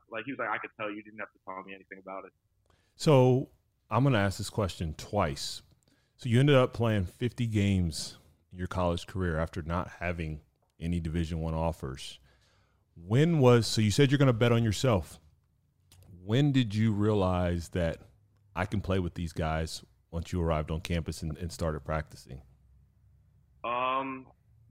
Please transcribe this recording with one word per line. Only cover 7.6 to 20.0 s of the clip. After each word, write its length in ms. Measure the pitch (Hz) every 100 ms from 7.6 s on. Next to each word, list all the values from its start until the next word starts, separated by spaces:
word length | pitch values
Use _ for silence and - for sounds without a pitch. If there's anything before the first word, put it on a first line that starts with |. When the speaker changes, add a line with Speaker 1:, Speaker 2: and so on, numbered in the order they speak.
| 101 95 85 - - - _ _ _
Speaker 2:
in 80 | 90
your 100 | 90
college 380 | 95 87 87 -
career 300 | 95 90 80
after 240 | 85 92
not 280 | 78 87 - -
having 400 | 87 85 78 76 - _ _ _
any 180 | 85 87
Division 420 | 80 85 80 82
One 120 | 80
offers. 640 | 80 82 - 67 67 - - _ _ _ _ _ _ _ 87
When 420 | 85 120 165 160
was, 280 | 123 120 110
so 160 | 113
you 80 | 107
said 200 | 98 139
you're 80 | 139
gonna 140 | 139
bet 180 | 110 120
on 140 | 117
yourself. 560 | 113 104 135 98 - - _ _ _ _ _ _ _ - - 90
When 280 | 92 123 147
did 220 | 131 117
you 180 | 107 113
realize 760 | 101 107 104 92 90 87 87 82
that 280 | 90 82 - - _ _ _ _ -
I 80 |
can 160 | 95 104
play 180 | - 98
with 140 | 87
these 220 | - 85
guys 500 | - 80 80 80 - - _